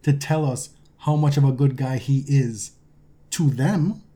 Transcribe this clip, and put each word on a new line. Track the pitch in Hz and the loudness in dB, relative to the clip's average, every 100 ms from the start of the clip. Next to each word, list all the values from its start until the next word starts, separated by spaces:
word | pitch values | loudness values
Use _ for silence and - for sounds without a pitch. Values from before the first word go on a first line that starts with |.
to | - | 0
tell | 143 - 156 | 0 0 -2
us | 147 123 - - _ _ | -2 -4 -10 -18 _ _
how | 147 | -2
much | 151 151 143 | 2 2 4
of | |
a | 139 | 2
good | 127 143 127 | 4 0 0
guy | 131 131 | -4 -4
he | - 135 139 | 0 -2 2
is | 139 120 107 - _ _ _ _ _ _ | 0 0 -6 -14 _ _ _ _ _ _
to | - 147 | 0 0
them. | 117 139 202 170 - - | 2 0 0 -2 -4 -14